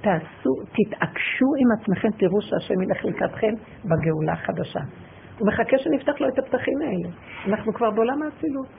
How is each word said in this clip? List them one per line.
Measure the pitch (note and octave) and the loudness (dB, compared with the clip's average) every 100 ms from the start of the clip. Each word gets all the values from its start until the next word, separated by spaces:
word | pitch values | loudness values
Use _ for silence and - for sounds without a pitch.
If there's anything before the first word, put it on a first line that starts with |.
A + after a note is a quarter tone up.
תעשו, | G#3 E3 - - - - G3+ - | 2 0 -2 -4 -2 -2 -2 0
תתעקשו | G#3 - - - - - C4 C#4 | 0 0 -4 -2 -4 0 2 4
עם | B3 | 4
עצמכם, | A3 - F3+ A3 G#3+ | 4 0 0 0 2
תראו | F#3 G3+ | 2 2
שהשם | G3+ - - F#3+ | 0 -4 0 0
ילך | F#3 F#3+ G#3+ | 0 0 -2
לקראתכם | - - - - A3 - - G3 | -2 -2 0 -2 -2 -10 -10 0
בגאולה | D#3+ D#3 D#3 D#3 | 2 2 0 -2
החדשה. | E3 - D#3+ - - C3+ - - - - - | -2 -4 -4 -4 -6 -8 -12 -20 -20 -20 0
הוא | G3 | 0
מחכה | G#3+ A3+ C4+ | 2 4 4
שנפתח | C4+ C#4+ - C#4+ | 4 0 0 0
לו | C#4 | 0
את | C4 | 0
הפתחים | - E3 - C#4 | 0 0 0 -2
האלה. | D4+ F#3 F3 - - - F#3+ | -2 -2 -4 -10 -16 -8 -2
אנחנו | G#3+ A3 | 0 -2
כבר | F#3+ A#3 | 0 0
בעולם | G#3 A#3 C#4 | 2 2 0
האצילות. | D4+ - D#4+ C4+ C4 | -4 -4 -4 -4 -8